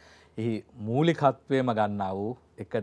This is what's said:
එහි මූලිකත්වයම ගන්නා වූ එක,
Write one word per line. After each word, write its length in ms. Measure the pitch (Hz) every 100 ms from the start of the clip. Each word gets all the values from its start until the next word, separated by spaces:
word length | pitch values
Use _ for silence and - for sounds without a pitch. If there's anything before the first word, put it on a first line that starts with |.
| - - - -
එහි 160 | 117 107 - 123 107
මූලිකත්වයම 880 | 127 170 160 139 120 - 135 127
ගන්නා 380 | 110 104 101 95
වූ 180 | 95 107 123 _ -
එක, 140 | 101 113